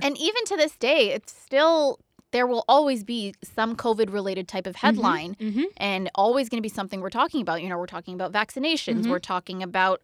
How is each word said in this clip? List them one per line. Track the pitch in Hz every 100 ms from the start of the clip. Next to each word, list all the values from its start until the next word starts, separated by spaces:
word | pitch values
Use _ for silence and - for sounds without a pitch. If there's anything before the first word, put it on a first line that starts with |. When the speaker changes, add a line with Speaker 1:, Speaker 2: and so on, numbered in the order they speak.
Speaker 1:
And | 277 -
even | 320 453
to | 440 -
this | 302 -
day, | 240 320 208
it's | 214 -
still | - - 269 320 330 285 - _ _ _
there | 240 247
will | 233 -
always | 269 294 247
be | 202 233 202 -
some | - - 220 233
covid-related | 240 220 214 202 196 190 180
type | 190 185
of | 180
Speaker 2:
Mm-hmm. | 262
Speaker 1:
headline | 214 214 160 170 202
Speaker 2:
Mm-hmm. | 220 208 349 -
Speaker 1:
and | 202 190 185
always | - 208 262 240
gonna | 233
be | 214
something | - 190 196
we're | 185
talking | 233 320 302
about. | 180 165
You | 180
know, | 175
we're | 180
talking | 175 175
about | 180 185
vaccinations. | 208 214 262 302 311 - 226
Speaker 2:
Mm-hmm. | 175
Speaker 1:
We're | 180
talking | - 185 - 185
about | 180 185 190 190